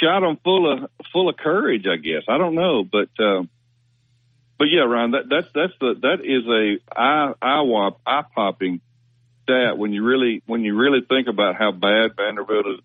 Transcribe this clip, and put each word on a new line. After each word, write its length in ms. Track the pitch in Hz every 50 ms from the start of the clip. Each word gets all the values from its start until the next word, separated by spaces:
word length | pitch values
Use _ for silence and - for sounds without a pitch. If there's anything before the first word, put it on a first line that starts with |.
shot 260 | - 160 180 196 185 170
'em 100 | 156 - -
full 280 | 180 190 190 175 151
of, 180 | 135 131 135 - - - - - -
full 160 | 175 185 175
of 80 | - -
courage, 480 | - 156 165 202 277 240 139 110 92
I 120 | 98 87 80
guess. 260 | 78 80 80 76 73 -
I 120 | 117 147
don't 160 | 185 170 160
know, 280 | 160 180 185 151 117 95
but, 260 | 90 - 104 98 - _ -
uh, 240 | 110 104 98 92 90 - - _ _ _ _ _ _ _ _ _ _ _ _ _ _ _ _ _ _ _ _ -
but 80 | 151
yeah, 160 | 151 160 175
Ryan, 300 | 139 120 120 117 120 117
that, 180 | 120 143 - 123
that's, 180 | 139 156 180 - -
that's 200 | 147 165 185 - _
the, 140 | 135 123 104 -
that 240 | - 135 180 185 -
is 220 | 143 135 127 113 117
a 520 | 117 110 110 104 104 - - _ - -
eye, 340 | 117 131 147 151 147 139 - -
eye 220 | - 127 139 156
wop-, 380 | 147 131 113 107 101 98 95 - _
eye 180 | 117 127 143 143 - _
popping 480 | 117 107 98 90 - 98 92 90 85 - _ _ _ _ _ _ _ _ _ _ _ _
stat 340 | - 131 127 123 117 85 -
when 160 | 104 107 104
you 100 | 101 107
really, 380 | 120 127 135 127 120 113 - - -
when 160 | 117 117 113
you 120 | 104 104
really 260 | 107 127 143 139 127
think 260 | 120 - 131 131 127 123
about 280 | 110 101 104 98 90
how 160 | - 110 104
bad 440 | 95 90 87 101 104 110 113 110 - -
Vanderbilt 480 | 101 107 110 104 101 95 107 107 101
has 140 | - 95 90